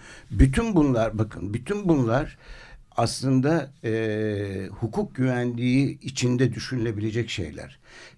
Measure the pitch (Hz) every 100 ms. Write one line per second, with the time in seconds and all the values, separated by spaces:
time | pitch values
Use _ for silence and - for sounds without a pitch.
0 | - - - 98 135 135 233 180 147 120
1 | 113 107 107 - 92 104 - 208 196 151
2 | 117 123 151 - - - - - - -
3 | 117 - 131 131 131 165 135 - 120 110
4 | 110 107 107 101 101 95 95 98 113 185
5 | 208 - 131 123 123 120 123 127 127 -
6 | - - 123 123 127 - - 127 117 101
7 | 110 113 117 - 78 76 - - - -
8 | -